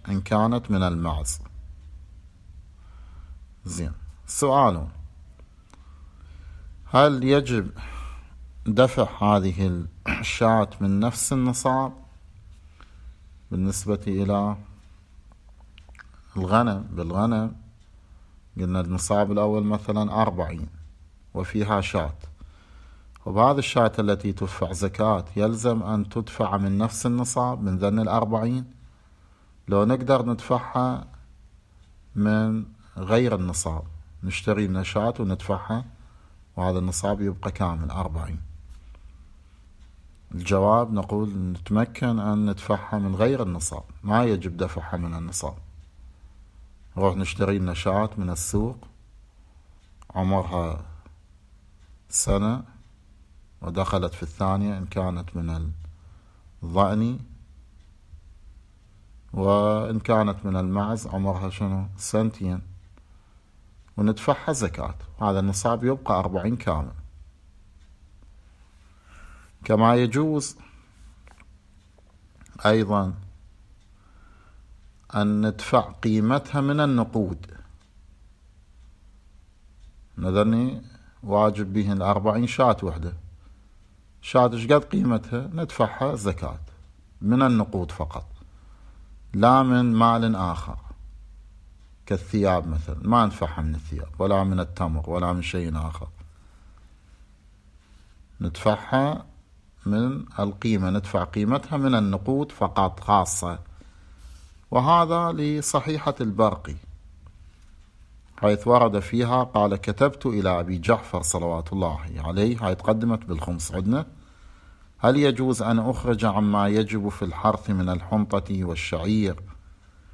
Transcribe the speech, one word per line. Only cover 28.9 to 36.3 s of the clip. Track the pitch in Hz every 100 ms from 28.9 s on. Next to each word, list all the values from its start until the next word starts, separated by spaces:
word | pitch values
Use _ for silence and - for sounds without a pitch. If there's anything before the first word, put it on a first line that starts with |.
| - - _ - _ _ - -
لو | 101 104
نقدر | 127 127 135 120
ندفعها | 117 - 123 - 127 127 127 - - - - - - _ - - - - -
من | 104 107 110 110 104 - - -
غير | 92 113 123 104
النصاب، | 90 85 82 80 80 - - -
نشتري | 92 - - 104 101
من | 92
شاة | 95 107 110 120
وندفعها | 101 92 - 95 - 113 127 - - - -